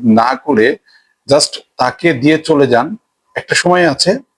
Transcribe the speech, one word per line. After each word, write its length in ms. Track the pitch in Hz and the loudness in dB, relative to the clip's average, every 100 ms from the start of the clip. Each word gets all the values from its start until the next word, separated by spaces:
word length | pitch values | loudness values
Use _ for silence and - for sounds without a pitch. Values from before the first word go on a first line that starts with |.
| 120 | 2
না 300 | 110 117 131 | 2 2 -2
করে 420 | - 120 117 156 _ _ _ _ - | -2 0 0 -2 _ _ _ _ 0
just 300 | 143 - - - - | 0 0 -6 -16 -6
তাকে 360 | 127 - 170 | -4 -2 -2
দিয়ে 240 | 135 143 156 | 0 0 0
চলে 300 | 156 147 135 | 0 0 2
যান, 280 | 117 147 220 _ _ _ - | 2 -2 -8 _ _ _ -14
একটা 200 | - - | -6 -2
সময় 360 | 170 180 170 | 0 0 0
আছে 280 | 131 175 247 - | 0 -2 -4 -8